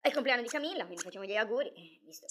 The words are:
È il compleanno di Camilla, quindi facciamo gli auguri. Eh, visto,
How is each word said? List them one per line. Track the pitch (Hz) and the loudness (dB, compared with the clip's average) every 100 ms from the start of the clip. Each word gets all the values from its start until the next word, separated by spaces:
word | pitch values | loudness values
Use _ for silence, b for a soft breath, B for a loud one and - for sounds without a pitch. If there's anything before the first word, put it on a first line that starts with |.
È | 294 | 4
il | |
compleanno | 285 262 247 | 4 4 2
di | 233 | 2
Camilla, | 294 302 370 175 | -2 -2 -2 -4
quindi | 170 | -6
facciamo | 185 190 196 | -8 -8 -2
gli | 208 | 2
auguri. | 220 240 - | 2 2 0
Eh, | 175 165 - | -4 -20 -20
visto, | - - - | -20 -16 2